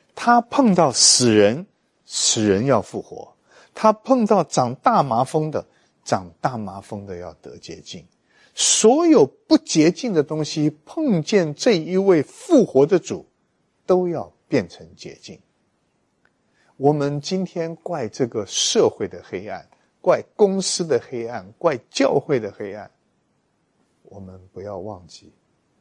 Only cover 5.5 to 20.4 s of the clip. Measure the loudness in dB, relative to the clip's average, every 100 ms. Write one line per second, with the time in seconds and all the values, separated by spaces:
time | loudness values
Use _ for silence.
5.5 | -6 -10 _ _ _ -6 -6 -6 -8 -8
6.5 | -6 -12 -14 -14 -14 -12 -14 -14 -16 -20
7.5 | -20 -18 -18 -18 -20 -20 _ _ _ _
8.5 | -4 -2 2 4 4 6 6 4 _ 0
9.5 | 0 2 2 2 2 -2 -2 -2 -4 -6
10.5 | -2 -2 -4 -12 -4 -2 0 0 0 0
11.5 | -2 0 0 0 0 2 2 0 -8 2
12.5 | 4 4 4 4 2 -2 -12 -12 _ _
13.5 | _ _ _ 0 0 0 -6 -10 _ -4
14.5 | -4 -4 -10 -20 -20 -20 -20 -20 -20 _
15.5 | _ _ _ _ _ _ _ _ _ _
16.5 | _ _ -2 0 2 0 -4 -4 -6 -6
17.5 | -6 -8 -10 -10 -8 -6 -4 -4 -4 -6
18.5 | -4 -2 2 0 0 -10 -12 -12 -12 -12
19.5 | -16 -18 _ _ _ 0 0 -2 0